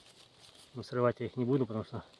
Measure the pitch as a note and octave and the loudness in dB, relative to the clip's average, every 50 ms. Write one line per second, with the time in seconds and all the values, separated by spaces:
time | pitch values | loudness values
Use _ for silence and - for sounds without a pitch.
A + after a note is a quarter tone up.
0 | - - - - - - _ - - - - - - - - B2 A2 - - B2 | -20 -20 -20 -20 -20 -20 _ -20 -20 -20 -20 -20 -20 -16 -14 -12 -10 -4 0 2
1 | A#2+ A#2+ A#2 - B2 A2 - B2+ B2 A#2 C3 C#3 C3 G#2+ A2+ A2 G2+ - - G2+ | 4 2 2 2 -2 -6 -4 -2 0 2 2 2 2 0 -2 -4 -4 -6 -8 -10
2 | - - - - | -12 -12 -16 -10